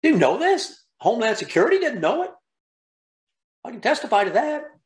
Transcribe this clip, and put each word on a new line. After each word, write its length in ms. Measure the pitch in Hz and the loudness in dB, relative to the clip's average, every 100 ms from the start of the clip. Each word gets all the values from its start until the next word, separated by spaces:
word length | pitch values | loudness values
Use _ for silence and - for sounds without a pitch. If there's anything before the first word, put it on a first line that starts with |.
| 311 | 2
Didn't 140 | 226 | 4
know 180 | 135 196 | 2 2
this. 460 | 349 381 - - _ _ | 0 0 -2 -14 _ _
Homeland 380 | 180 240 220 208 | -2 0 -2 -2
Security 440 | - 170 233 381 | -2 0 2 2
didn't 200 | 339 226 | 0 -2
know 220 | 156 302 | -2 -2
it. 80 | 370 - _ _ _ _ _ _ _ _ _ _ _ _ | -6 -10 _ _ _ _ _ _ _ _ _ _ _ _
I 80 | - | -16
can 80 | 233 | -6
testify 420 | 233 294 247 202 | -2 -2 0 0
to 80 | 196 | 2
that. 320 | 202 302 302 - _ | 0 0 -6 -10 _